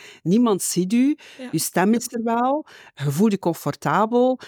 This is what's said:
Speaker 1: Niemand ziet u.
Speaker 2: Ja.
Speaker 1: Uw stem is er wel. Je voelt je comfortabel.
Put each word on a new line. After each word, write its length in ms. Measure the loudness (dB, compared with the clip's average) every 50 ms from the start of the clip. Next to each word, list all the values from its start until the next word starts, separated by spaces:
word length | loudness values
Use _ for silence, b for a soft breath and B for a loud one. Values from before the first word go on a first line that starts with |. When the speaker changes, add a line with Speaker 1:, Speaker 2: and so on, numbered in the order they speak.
| B B B B B
Speaker 1:
Niemand 400 | 0 2 2 4 2 0 0 -2
ziet 300 | -4 -2 -2 -2 0 2
u. 240 | 2 2 2 0 -2 B B B B
Speaker 2:
Ja. 100 | -12 -6 B
Speaker 1:
Uw 60 | -4
stem 360 | -4 -2 -2 0 2 2 2
is 180 | 0 -2 -4 -8
er 100 | -6 -4
wel. 440 | -2 0 0 0 0 0 -2 -4 B B B B B B
Je 160 | B -4 -4
voelt 220 | 0 2 2 2 2
je 60 | 0
comfortabel. 1000 | -2 -2 -4 -2 -4 -8 -6 -4 -2 0 0 2 0 2 2 2 2 2 0 -2 B